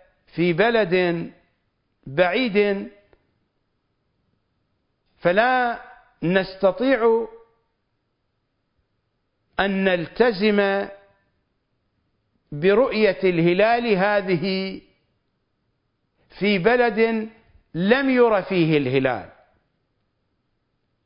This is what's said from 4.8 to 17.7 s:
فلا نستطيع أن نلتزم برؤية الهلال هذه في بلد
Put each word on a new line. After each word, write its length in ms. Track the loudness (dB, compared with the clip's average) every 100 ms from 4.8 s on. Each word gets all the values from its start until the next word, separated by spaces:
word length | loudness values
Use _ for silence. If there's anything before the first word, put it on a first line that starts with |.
| _ _ _ _
فلا 640 | 0 2 2 0 -2 -6 -12 -20 _ _
نستطيع 1080 | -2 0 -2 0 0 0 0 2 2 0 -2 -12 _ _ _ _ _ _ _ _ _ _ _ _ _ _ _ _ _ _ _ _ _ -4
أن 240 | -2 0
نلتزم 1040 | 0 -2 -4 0 0 2 0 2 0 -2 -6 -12 _ _ _ _ _ _ _ _ _ _ _ _ _ _ _
برؤية 680 | -2 2 2 2 2 0 2
الهلال 720 | 0 2 2 4 2 2 0 0
هذه 840 | 0 0 -2 -4 -2 -4 -6 -10 -18 _ _ _ _ _ _ _ _ _ _ _ _ _ _ -4
في 200 | -2 0
بلد 720 | 2 2 2 2 0 0 -6 -14 _ _ _